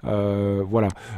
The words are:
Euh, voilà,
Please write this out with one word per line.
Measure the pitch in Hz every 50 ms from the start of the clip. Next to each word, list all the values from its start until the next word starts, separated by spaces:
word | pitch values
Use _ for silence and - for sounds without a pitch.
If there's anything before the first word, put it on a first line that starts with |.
| -
Euh, | - 107 104 101 101 101 101 101 101 101 98 98
voilà, | 95 107 113 110 98 90 - - - 107